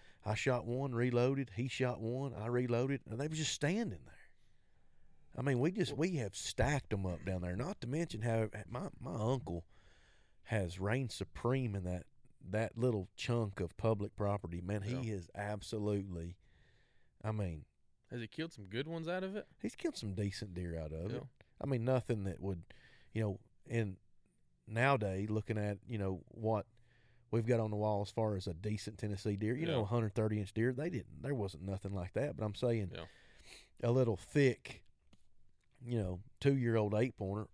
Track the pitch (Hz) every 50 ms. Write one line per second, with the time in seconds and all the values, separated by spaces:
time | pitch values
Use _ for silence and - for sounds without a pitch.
0 | - - - - - 101 110 - - 135 127 120 - 113 120 131 139 135 120 117
1 | 120 127 117 120 123 131 139 139 135 - - 117 127 131 - - 131 123 123 -
2 | 110 113 123 131 139 135 - 92 107 117 120 123 127 120 120 117 127 135 139 131
3 | - - 110 117 143 156 156 156 156 - - - 143 147 185 220 240 165 92 80
4 | - - - - - - - - - - - - - - - - - - - -
5 | - - - - - - - - 123 143 131 120 131 175 185 220 160 - - 110
6 | 160 190 185 143 113 98 - - - - - - 113 131 151 135 - - 107 98
7 | 95 92 85 - - 95 92 90 87 87 90 101 127 175 208 - - 120 135 160
8 | 170 - - 107 110 120 113 113 110 110 - 107 107 - 113 127 196 - - -
9 | - 139 170 117 107 117 135 127 - - 87 85 - - - - - - - -
10 | - - - - - - - - - - 117 107 95 85 87 92 95 101 113 135
11 | 135 110 - - 95 - - - - 117 131 135 127 113 98 98 90 90 90 90
12 | - - - - - - - - - 92 95 107 113 - - 117 117 127 113 101
13 | 90 - _ - - - 120 120 110 101 98 - 92 85 - - - 113 113 101
14 | 101 - - - 104 101 101 101 - 82 85 87 87 92 104 104 98 107 123 131
15 | 123 113 107 92 82 - - - 101 104 107 101 - - - 107 104 104 104 101
16 | 98 98 90 85 82 87 90 - _ - - - - _ - _ _ _ - -
17 | - _ _ - - 110 110 107 101 90 82 76 - - _ _ _ _ _ _
18 | _ - 123 123 113 107 - - 160 165 - - 101 95 98 117 143 156 165 165
19 | 160 160 175 185 185 190 196 208 - - - - - 226 - - - 330 - -
20 | - 104 95 92 101 101 - - 110 101 90 90 90 85 82 80 78 78 78 80
21 | 85 104 113 123 131 135 - - - _ _ - - 143 135 117 113 127 131 127
22 | - - 120 107 95 98 85 - 90 98 95 82 82 - - - - - - -
23 | - - - 110 110 104 95 - - - _ - - - 117 117 110 101 92 -
24 | _ _ - - - _ _ _ _ _ _ _ _ - 107 113 123 139 139 120
25 | 107 98 95 95 104 107 107 110 107 - 110 107 104 104 101 98 - - 120 104
26 | 98 95 95 85 - - - - 110 110 113 104 - - - - - - - -
27 | - - - - - _ - 117 110 113 120 113 110 110 104 104 107 107 107 101
28 | 104 - - 120 110 107 104 95 95 98 85 80 95 107 107 104 - 107 107 -
29 | - 104 101 95 - 110 104 98 110 107 123 143 165 165 151 123 107 101 120 120
30 | 113 104 - 120 110 110 107 107 101 95 - 110 113 127 127 123 151 180 175 113
31 | - - - 69 82 135 143 120 104 95 90 71 87 98 95 92 - 101 101 95
32 | 90 92 - - 135 147 - - 107 107 104 - - 120 120 113 101 87 87 85
33 | 85 - - - - - - - - - - - - - - - - 120 120 131
34 | 127 117 101 - - - - 147 139 127 113 - - - - - - - - _
35 | _ - - - - - - - - - - _ _ _ _ - 123 117 120 117
36 | 98 90 92 90 95 - - - - 139 139 135 120 117 113 113 107 104 104 107
37 | 123 131 - - 104 95 98 107 107 -